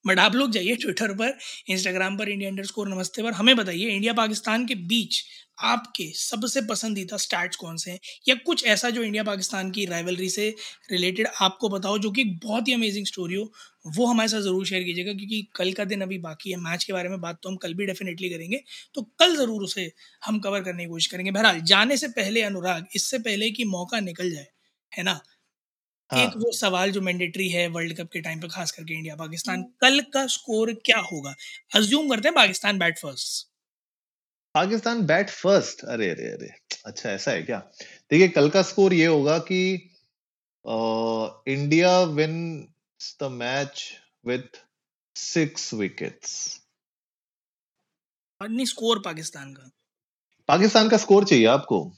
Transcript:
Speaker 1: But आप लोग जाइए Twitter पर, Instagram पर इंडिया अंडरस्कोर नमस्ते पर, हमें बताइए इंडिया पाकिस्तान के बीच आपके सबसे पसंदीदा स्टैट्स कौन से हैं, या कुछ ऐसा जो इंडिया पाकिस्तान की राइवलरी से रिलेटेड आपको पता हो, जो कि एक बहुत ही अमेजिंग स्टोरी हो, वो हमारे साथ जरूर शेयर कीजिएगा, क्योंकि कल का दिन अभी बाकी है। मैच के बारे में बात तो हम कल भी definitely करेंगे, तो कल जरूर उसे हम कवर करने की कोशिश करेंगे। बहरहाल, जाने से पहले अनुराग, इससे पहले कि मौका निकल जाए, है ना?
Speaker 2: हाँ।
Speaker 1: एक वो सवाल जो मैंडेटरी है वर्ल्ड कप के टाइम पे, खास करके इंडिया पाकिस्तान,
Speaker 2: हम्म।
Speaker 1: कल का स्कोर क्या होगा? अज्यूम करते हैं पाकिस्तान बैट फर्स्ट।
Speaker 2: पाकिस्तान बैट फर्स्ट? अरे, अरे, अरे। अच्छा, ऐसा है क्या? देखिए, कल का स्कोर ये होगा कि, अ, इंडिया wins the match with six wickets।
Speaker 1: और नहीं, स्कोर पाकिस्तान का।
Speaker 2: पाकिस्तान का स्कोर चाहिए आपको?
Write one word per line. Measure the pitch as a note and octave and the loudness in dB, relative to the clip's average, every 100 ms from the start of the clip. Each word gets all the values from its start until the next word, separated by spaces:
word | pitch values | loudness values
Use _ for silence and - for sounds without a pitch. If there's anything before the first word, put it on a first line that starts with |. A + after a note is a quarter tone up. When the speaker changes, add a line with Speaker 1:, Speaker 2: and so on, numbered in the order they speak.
| F3+ | 2
Speaker 1:
But | F#3 | 4
आप | G3+ | 6
लोग | A#3 C#4 | 4 0
जाइए | G#3+ F3+ | 0 0
Twitter | A#3 C#4+ F#3 G#3+ | -2 -2 -2 -2
पर, | G3 A#3 C#4 - - - | -2 -4 -4 -12 -14 -4
Instagram | F#3+ F#3 F#3 F#3+ G3 | -2 0 0 -2 -2
पर | G#3 | -4
इंडिया | G3+ G3 | -4 -6
अंडरस्कोर | G3 G3 - G3+ | -6 -6 -6 -4
नमस्ते | F#3 F3+ - | -4 -6 -4
पर, | A3+ | -4
हमें | F#3+ A3+ | 4 6
बताइए | B3 F#3+ E3+ A3+ | 6 4 -2 -2
इंडिया | G3 A3 | 0 0
पाकिस्तान | A#3 A3 G#3+ - A3+ | 2 0 0 -2 -2
के | B3 | 0
बीच | A3+ E3+ A#3 G3+ - - - - - | -4 0 0 0 -4 -6 -20 -20 -4
आपके | A3+ A#3 A#3 - D#3+ | 0 0 -2 -10 -8
सबसे | - - A3+ A#3 C#4 | -6 -6 -4 -2 -2
पसंदीदा | A3 G#3+ A3 G3+ F3+ G#3 | -2 -4 -4 -6 -6 -6
स्टैट्स | - F3 F3+ | -4 -4 -4
कौन | - E3+ E3 | -6 -10 -10
से | F3+ | -10
हैं, | F3+ - - - | -12 -16 -4 0
या | |
कुछ | B3+ - D#4+ | 0 0 0
ऐसा | A#3 G#3 A#3+ | 2 2 0
जो | A#3 | -2
इंडिया | A3 G#3 | -2 -2
पाकिस्तान | G#3 G3 F#3 G3 F#3+ | -4 -4 -4 -4 -6
की | G3 | -4
राइवलरी | F#3 E3+ E3+ F3+ F#3 | -4 -4 -4 -4 -4
से | G#3 G#3+ G#3+ - - - | -2 -4 -4 -16 -18 -6
रिलेटेड | F3+ F3+ F#3 A3 - | -2 0 0 -4 0
आपको | F#3+ F#3+ A3 | 0 0 -2
पता | G3 G3+ | -2 -2
हो, | G#3+ | 0
जो | G#3+ | 0
कि | G#3 | 0
एक | A3+ E3+ | -2 -2
बहुत | A3+ A3 A3+ | -4 -2 0
ही | |
अमेजिंग | A#3+ A3 G3+ | 0 0 -2
स्टोरी | F#3+ - E3+ | -8 -6 -6
हो, | F#3+ A3 - - _ E3 | -4 -6 -14 -20 _ -8
वो | D#3 | 0
हमारे | A#3+ A#3 A3 | 2 4 2
साथ | A3 | 0
जरूर | G3 F#3 | 0 0
शेयर | F#3 F#3 | 0 -2
कीजिएगा, | F3+ F3 F#3 | -2 -4 -4
क्योंकि | G3 G3+ G#3+ G#3 | -6 -6 -6 -6
कल | - F#3 | -4 -4
का | G3 | -2
दिन | G3+ G3+ | -4 -4
अभी | F#3+ F#3+ | -4 -6
बाकी | E3 D3+ G3 | -10 -12 -8
है। | F3+ | -6
मैच | E3 F3 | -6 -4
के | - | -4
बारे | F#3 F3+ | -4 -4
में | F#3+ | -6
बात | E3+ E3+ | -8 -10
तो | F#3 | -10
हम | |
कल | F#3+ F3 | -8 -8
भी | E3+ | -4
definitely | G3+ F#3 F#3+ E3+ F3+ | -4 -4 -8 -6 -8
करेंगे, | E3+ E3 C4 - - - | -8 -6 -8 -8 -20 -12
तो | C#4+ | -12
कल | G#3+ - E4+ D#4 | -12 0 2 2
जरूर | A#3+ G#3+ | -2 -2
उसे | F#3+ G3 E3+ _ - _ | -6 -6 -8 _ -20 _
हम | - G#3+ | -6 -4
कवर | G3 G3+ | -2 -4
करने | F#3 F3 | -4 -8
की | E3+ | -8
कोशिश | E3 D#3+ | -4 -4
करेंगे। | F3+ F#3+ | -2 -2
बहरहाल, | G3+ A3 E3+ | 4 4 4
जाने | E3 G3+ A#3 C4+ | 4 6 6 2
से | C#4+ | -2
पहले | A#3 G3 A3+ | -2 0 0
अनुराग, | G#3+ F#3+ F3+ E3+ F3 | 0 -2 -2 -2 -4
इससे | G3 - C4 | -4 -2 -2
पहले | A3+ G3+ A3+ | -2 0 -2
कि | A3 | -2
मौका | A3+ F3+ F3+ A3+ | -2 -2 -4 -4
निकल | F#3 E3+ F3+ | -4 -4 -6
जाए, | D#3 C#3+ _ _ _ _ - | -6 -14 _ _ _ _ -4
है | |
ना? | F3+ D#3 _ _ _ _ _ _ _ _ _ | -4 -4 _ _ _ _ _ _ _ _ _
Speaker 2:
हाँ। | F3+ | 2
Speaker 1:
एक | B3 A3 | 2 2
वो | A#3 | -2
सवाल | - G3+ F#3 G3 | 0 0 2 0
जो | G3 | 0
मैंडेटरी | F#3 F3+ F3 F#3 F#3 | -2 -2 -4 -2 -2
है | F3 F3 | 0 0
वर्ल्ड | E3 E3 E3 | -2 -6 -6
कप | E3+ | -8
के | E3+ | -8
टाइम | E3 D#3+ | -8 -8
पे, | E3+ | -8
खास | F#3 E3 | -8 -8
करके | - D#3+ | -8 -10
इंडिया | D#3+ D#3+ | -10 -10
पाकिस्तान, | D3+ D#3+ E3 - | -10 -10 -8 -6
Speaker 2:
हम्म। | F#3 - _ | -6 -8 _
Speaker 1:
कल | C4 C#4 | 2 2
का | C#4+ C4+ C4+ | 0 -4 -2
स्कोर | - - A3 A3+ | -6 -2 -2 0
क्या | A3 - A3+ | -2 -6 -6
होगा? | F3+ D#3 C#3+ C#3 - - _ | -8 -8 -10 -14 -18 -20 _
अज्यूम | G#3 G#3 C#4+ D4+ | 2 4 2 2
करते | A3+ D4 | 2 2
हैं | |
पाकिस्तान | D#4+ G#3 F#3 G#3 G3 | 4 4 2 -2 0
बैट | E3+ D#3+ | 0 -2
फर्स्ट। | D3+ C3 - - - _ _ _ _ _ _ _ _ _ _ | -10 -8 -8 -8 -10 _ _ _ _ _ _ _ _ _ _
Speaker 2:
पाकिस्तान | D3+ F#3+ A3+ A3+ A#3 | 0 2 0 0 0
बैट | E3 E3 G3 | 4 2 2
फर्स्ट? | - F3+ G3 - - | 0 4 4 4 -10
अरे, | - A#2+ G2 | -8 -2 -2
अरे, | D#2 | -2
अरे। | A#1 - - - _ - | -6 -10 -14 -16 _ -12
अच्छा, | G#2+ A2 A#2 | -12 -8 -6
ऐसा | G2 - | -4 -2
है | G#2 | -2
क्या? | - G#2+ - - - - _ | -4 -8 -10 -20 -20 -20 _
देखिए, | D3+ F#3 | 6 8
कल | E3 D3 | 8 6
का | G3 | 6
स्कोर | F3+ - G3 | 4 4 6
ये | F3+ | 8
होगा | E3 D#3 C#3 E3 | 6 6 4 2
कि, | E3 F#3 F#3 F#3 _ _ _ _ _ _ _ _ | 2 0 2 0 _ _ _ _ _ _ _ _
अ, | A2+ A2+ A2+ A2+ A2+ A2+ A2 - - | -6 -2 0 0 0 -2 -4 -6 -4
इंडिया | C3+ C#3+ D#3+ F3+ F3+ | -2 2 6 6 6
wins | F3 D3 D#3 E3 E3+ D#3 A2+ _ _ _ - - | 4 2 0 -2 -6 -8 -14 _ _ _ -18 -8
the | C#3 B2 | -8 -6
match | A#2+ C#3 C#3 - - - _ _ A#2 | -2 -2 -4 -8 -14 -16 _ _ -4
with | C3 - - _ _ _ _ _ - | -4 -6 -20 _ _ _ _ _ -12
six | - E3+ D3 - - | -2 0 0 -2 -8
wickets। | A2+ F#2+ - - - - - - - _ _ _ _ _ _ _ _ _ _ _ _ _ _ _ _ _ _ | -4 -4 -4 -10 -8 -12 -8 -10 -10 _ _ _ _ _ _ _ _ _ _ _ _ _ _ _ _ _ _
Speaker 1:
और | G#3+ | -6
नहीं, | A3+ | -2
स्कोर | B3+ - A3+ A3+ | -2 0 2 2
पाकिस्तान | F#3 D#3+ D#3 D3 C#3 | 0 -8 -10 -12 -18
का। | C3+ C3 _ _ _ _ _ _ _ - | -20 -20 _ _ _ _ _ _ _ 2
Speaker 2:
पाकिस्तान | D#3+ G#3 A3 G#3+ | 6 8 6 6
का | - | 4
स्कोर | - G3+ | 8 6
चाहिए | G3 C3+ | 8 8
आपको? | A2 C3+ - G2+ E2+ | 8 6 4 0 0